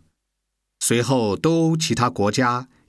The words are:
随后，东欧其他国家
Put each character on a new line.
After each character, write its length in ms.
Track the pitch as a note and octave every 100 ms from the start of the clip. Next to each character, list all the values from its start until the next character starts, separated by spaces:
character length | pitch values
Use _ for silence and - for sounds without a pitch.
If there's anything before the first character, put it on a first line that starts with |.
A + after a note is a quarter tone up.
| _ _ _ _ _ _ _ -
随 220 | - A#2+
后， 340 | A#2+ C3 A2 F#2
东 180 | D#3+
欧 240 | E3 E3 D#3+
其 160 | - A2+
他 140 | B2
国 220 | B2 G2+
家 360 | A#2 B2 B2 B2+ _